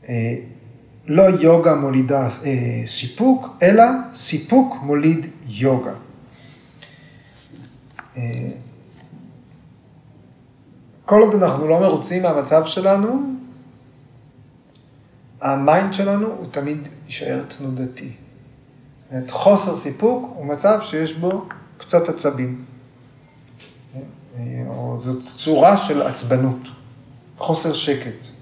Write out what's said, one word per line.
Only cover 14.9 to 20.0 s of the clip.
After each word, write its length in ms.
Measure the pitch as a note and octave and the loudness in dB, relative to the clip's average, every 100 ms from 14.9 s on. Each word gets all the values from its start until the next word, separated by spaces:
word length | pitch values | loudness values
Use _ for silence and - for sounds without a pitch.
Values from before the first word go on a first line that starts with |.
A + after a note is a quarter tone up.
| _ _ _ - - | _ _ _ -20 -10
המיינד 520 | C3+ C3+ C#3 E3+ G3 | -4 0 4 4 2
שלנו 340 | F#3+ G3 G3+ A3 | -2 -2 0 -2
הוא 180 | - D3+ | -6 -10
תמיד 380 | D3 C#3+ D3+ C#3+ - - | -8 -6 -8 -10 -18 -14
יישאר 380 | - D3+ C3 | -10 -6 -6
תנודתי. 680 | C#3+ - C3+ B2+ C3 - - A2 - - - - _ _ - _ _ C3 | -8 -12 -10 -8 -8 -10 -16 -18 -20 -20 -20 -20 _ _ -20 _ _ -10
את 140 | B2+ | -8
חוסר 440 | - F#3+ G3+ F#3+ D#3 | 0 2 4 0 -6
סיפוק 560 | D3 C3 | -8 -2